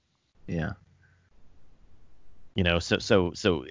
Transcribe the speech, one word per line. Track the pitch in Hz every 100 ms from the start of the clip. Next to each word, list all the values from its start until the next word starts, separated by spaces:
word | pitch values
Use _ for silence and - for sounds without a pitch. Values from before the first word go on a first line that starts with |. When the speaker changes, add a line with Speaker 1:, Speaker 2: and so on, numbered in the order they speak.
| _ _ _ _ -
Speaker 1:
Yeah. | 87 80 - _ _ _ _ _ - - - - - - - - - - - -
Speaker 2:
You | -
know, | 87 85
so, | - 104
so, | - 104 87
so | - 101 80 67